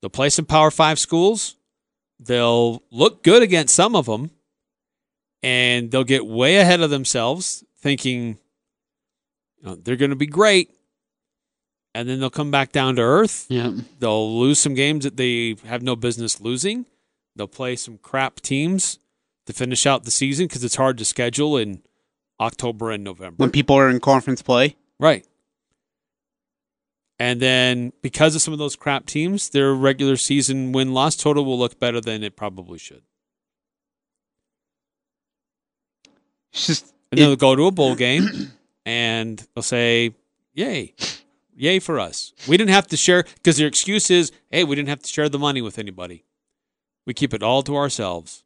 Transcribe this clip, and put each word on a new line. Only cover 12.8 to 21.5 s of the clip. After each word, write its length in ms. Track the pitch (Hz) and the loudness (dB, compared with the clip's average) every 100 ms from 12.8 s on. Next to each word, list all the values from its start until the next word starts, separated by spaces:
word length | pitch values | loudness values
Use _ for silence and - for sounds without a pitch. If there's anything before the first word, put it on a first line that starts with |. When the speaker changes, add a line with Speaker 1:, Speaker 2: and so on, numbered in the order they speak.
| 131 123 | 0 2
Speaker 1:
to 40 | |
earth. 440 | 117 156 220 - - | 4 4 2 -2 -6
Speaker 2:
Yeah. 220 | 127 120 98 - _ | -4 -4 -6 -12 _
Speaker 1:
They'll 380 | 120 107 110 113 | -2 -2 -2 0
lose 200 | 127 143 | 2 2
some 140 | 151 | 0
games 300 | 131 143 156 139 | 0 0 0 -4
that 120 | 131 | -4
they 380 | 127 120 117 107 107 | -4 -2 -4 -8 -10
have 160 | 120 | -8
no 140 | 123 120 | -6 -4
business 440 | 120 113 113 - | -4 -4 -6 -6
losing. 440 | 107 127 185 233 - _ _ _ _ - | -6 -4 -4 -6 -10 _ _ _ _ -14
They'll 120 | 104 | -14
play 280 | - 127 123 | -10 -8 -8
some 200 | - 110 | -12 -18
crap 440 | - 135 135 - | -8 -4 -4 -6
teams 580 | - 135 160 190 - - _ _ _ _ - | -6 -4 -2 -2 -4 -6 _ _ _ _ -16
to 80 | |
finish 320 | 107 127 127 143 | -8 -4 0 0
out 180 | 135 | 0
the 80 | 120 | -2
season 360 | - 135 139 180 | -2 -2 -2 -4
'cause 160 | 135 | -4
it's 120 | 120 - | -6 0
hard 220 | 135 123 | 0 0
to 60 | 110 | -6
schedule 520 | - 120 120 151 | -4 -4 -2 0